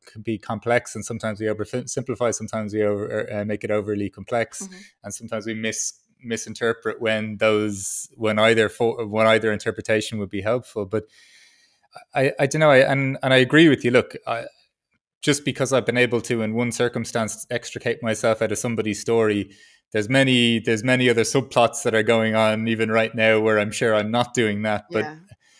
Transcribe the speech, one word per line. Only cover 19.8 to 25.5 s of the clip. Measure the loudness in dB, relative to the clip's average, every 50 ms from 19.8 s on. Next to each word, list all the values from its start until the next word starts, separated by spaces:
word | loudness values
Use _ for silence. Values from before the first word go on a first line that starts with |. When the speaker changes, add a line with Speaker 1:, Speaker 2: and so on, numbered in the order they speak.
| _ _
Speaker 1:
there's | -4 -4 -2 2
many, | 2 2 4 4 4 4 4 2 2 0
there's | 0 0 -2 0 0
many | 0 2 4 4 4
other | 4 4
subplots | 2 2 0 -2 -2 2 2 4 4 4 2 -2 -2
that | 0 0
are | 2
going | 2 4 2 2 2 2 2
on | 2 2 2 2 0 0 -2
even | -2 0 0 0
right | 2 2 0 0 0
now | 2 4 4 4 4
where | 4 4 2 2
I'm | 2 0
sure | -2 -2 0 2 2
I'm | 2 0 0
not | 0 0 0 0 0
doing | 0 0 0 0 -2
that, | -2 -2 -2 -2 -4 -4
but | -4 -4 -2
Speaker 2:
Yeah. | -4 -8 -14 -20 _ -20 -20 _ _